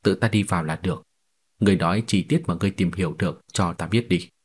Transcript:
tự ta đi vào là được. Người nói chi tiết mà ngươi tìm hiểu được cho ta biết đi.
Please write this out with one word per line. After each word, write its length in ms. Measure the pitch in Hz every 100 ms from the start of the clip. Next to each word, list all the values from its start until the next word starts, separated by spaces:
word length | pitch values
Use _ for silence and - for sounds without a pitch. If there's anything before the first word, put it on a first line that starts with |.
tự 120 | 101
ta 140 | 95 113
đi 140 | 104
vào 220 | 98 90
là 120 | 78 80
được. 260 | 90 82 - _ _ _ _ _
Người 160 | 101 92
nói 280 | 85 101 113
chi 200 | 101 87
tiết 140 | 165 -
mà 80 | 85
ngươi 100 | 98
tìm 220 | 98 90
hiểu 220 | 87 87 80
được 220 | 92 - _
cho 200 | - 90
ta 140 | 82 82
biết 200 | 110 117
đi. 200 | 87 - _